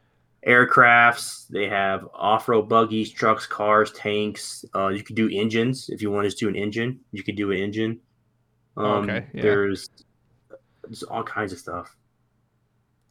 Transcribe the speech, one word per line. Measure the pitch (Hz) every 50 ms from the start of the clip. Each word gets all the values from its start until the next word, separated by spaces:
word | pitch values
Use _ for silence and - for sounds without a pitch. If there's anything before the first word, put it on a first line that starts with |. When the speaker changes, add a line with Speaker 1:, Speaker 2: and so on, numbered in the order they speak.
| _ _ _ _ _ _ _ _ -
Speaker 1:
aircrafts, | - 123 123 127 127 - 131 123 120 120 120 120 120 117 - - - - - - -
they | - 95 101 98
have | 104 98 98 98 95 92 82 -
off-road | - - - 104 110 107 - - 117 110 104 107
buggies, | 113 113 113 107 110 110 107 -
trucks, | - - 120 110 107 - -
cars, | - - - 104 107 107 107 107 -
tanks. | - - - 107 104 104 104 107 104 - - - - - - - -
Uh, | 95 98 95
you | 95 104
could | - - 104
do | 110 110 101
engines. | 92 98 110 113 110 113 113 131 131 131 - -
If | - -
you | 107 101
wanted | 101 104 104 101
to | -
do | - 110 101
an | 92
engine, | 95 101 104 104 117 117 127 127 - _ _
you | - 101
could | - - 101
do | 101 101 98
an | 95 92
engine. | 98 104 104 110 110 113 113 - _ _ _ _ _ _ _ _ _ _ _ _ _ _ -
Um, | 104 107 107 104 104 104 104
Speaker 2:
Okay, | 107 117 104 - -
yeah. | 101
Speaker 1:
there's, | - 107 101 101 101 101 95 - - - _ _ _ _ _ _ _ _ _ _ _ _ - - _ _ _ _
there's | - - 113 - -
all | - - 113
kinds | 110 - - 107 107 95
of | 95 -
stuff. | - 90 87 87 87 - _ _ _ _ _ _ _ _ _ _ _ _ _ _ _ _ _ _ _ _ _ _ _ _